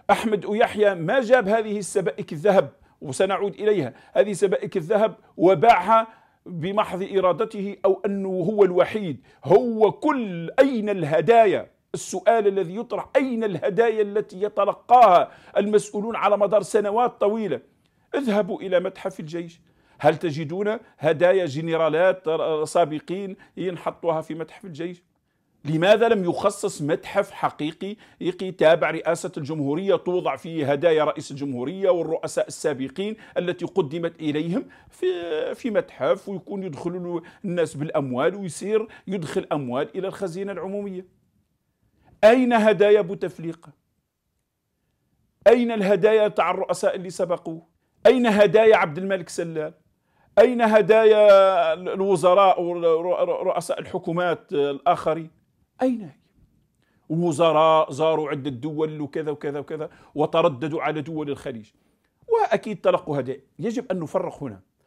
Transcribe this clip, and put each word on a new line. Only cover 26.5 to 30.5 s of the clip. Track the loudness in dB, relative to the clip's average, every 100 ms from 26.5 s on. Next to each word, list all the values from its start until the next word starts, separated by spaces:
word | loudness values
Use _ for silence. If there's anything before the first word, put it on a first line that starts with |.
| -2 -8 -6
متحف | -4 -4 -4 -4 -4
حقيقي | -4 -6 -4 -10 -8 -12 -12 _ -10
يقي | -8 -6 -8
تابع | 2 4 4 0
رئاسة | -4 -4 -4 -4 -10
الجمهورية، | -10 -6 -4 -4 0 0
توضع | 0 -4 -4 -6
فيه | -8